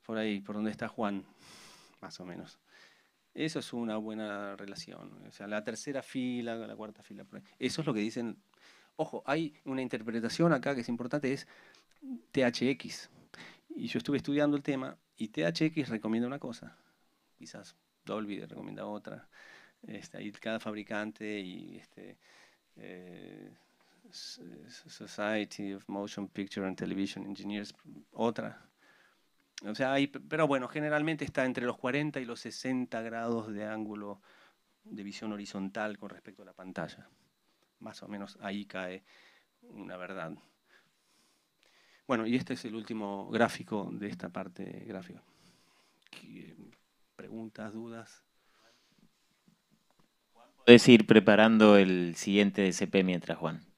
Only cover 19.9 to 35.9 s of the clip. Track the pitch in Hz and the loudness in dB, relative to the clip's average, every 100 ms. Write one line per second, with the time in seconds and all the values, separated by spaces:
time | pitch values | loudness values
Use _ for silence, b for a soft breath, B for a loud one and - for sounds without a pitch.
19.9 | 107 85 98 104 104 110 110 110 107 101 | -14 -14 -12 -12 -10 -6 -6 -6 -10 -6
20.9 | 104 107 107 107 104 92 90 90 90 - | -6 -6 -8 -8 -8 -8 -12 -14 -18 -20
21.9 | - 98 101 - - - _ _ - 104 | -20 -20 -20 -20 -20 -20 _ _ -20 -16
22.9 | 90 90 87 90 - - - _ _ _ | -16 -16 -18 -16 -16 -18 -20 _ _ _
23.9 | _ 233 - - - - - 78 - - | _ -20 -18 -16 -16 -18 -18 -20 -20 -20
24.9 | - 101 - 104 107 101 - 101 98 - | -18 -14 -4 -2 0 -2 -6 -8 -8 -8
25.9 | 98 104 - 98 - 98 - 95 92 92 | -8 -6 -8 -8 -6 -6 -4 -4 -4 -4
26.9 | 95 98 - 98 101 98 104 104 - - | -2 -4 -4 -10 -10 -8 -8 -8 -14 -20
27.9 | - - - 113 110 110 120 - _ - | -20 -18 -2 -2 -2 -8 -12 -20 _ -20
28.9 | - _ _ _ _ _ - 101 107 131 | -20 _ _ _ _ _ -14 -10 -2 0
29.9 | 139 139 139 - 156 156 139 123 156 151 | 2 0 -2 -6 0 2 2 0 -4 0
30.9 | 151 151 160 139 - 131 127 120 113 127 | 0 0 -2 -4 0 0 0 -2 -2 -2
31.9 | 135 151 143 120 117 117 - 127 127 123 | 0 -2 -4 -8 -10 -10 -8 -4 -2 -2
32.9 | 113 113 117 117 117 110 101 107 110 107 | -4 -6 -4 -2 -2 -2 -6 -6 -6 -8
33.9 | 104 104 101 - - - _ _ _ 220 | -8 -10 -14 -18 -20 -20 _ _ _ -16
34.9 | 220 101 - 110 104 101 101 95 104 107 | -12 -12 -8 -8 -8 -8 -6 -4 -4 -6